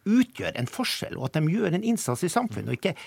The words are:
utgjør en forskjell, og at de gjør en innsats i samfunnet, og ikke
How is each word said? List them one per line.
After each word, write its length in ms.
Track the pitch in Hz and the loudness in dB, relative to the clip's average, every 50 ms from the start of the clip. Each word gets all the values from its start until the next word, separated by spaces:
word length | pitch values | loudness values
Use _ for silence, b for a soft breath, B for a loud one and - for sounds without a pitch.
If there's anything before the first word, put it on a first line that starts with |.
| - | 0
utgjør 480 | 196 214 254 247 - - - 98 80 80 | 4 4 4 4 2 0 -4 -4 -4 -2
en 120 | 117 123 | -2 -4
forskjell, 500 | 123 - - 254 - - - - - - | -4 -4 -4 -4 -2 -2 -4 -4 -6 -6
og 80 | - 127 | -6 -6
at 80 | 131 - | -2 0
de 80 | 160 | 0
gjør 340 | 156 156 170 226 220 185 156 | 2 2 2 2 2 2 2
en 80 | 185 220 | 0 2
innsats 400 | 233 233 - - - 123 - - | 0 0 0 0 -2 0 0 -2
i 80 | 175 | 0
samfunnet, 380 | - - - 220 107 - 107 113 | 0 0 0 0 -2 -6 -4 -4
og 100 | 123 - | -4 -2
ikke 160 | - 190 156 B B | -2 -2 -2 B B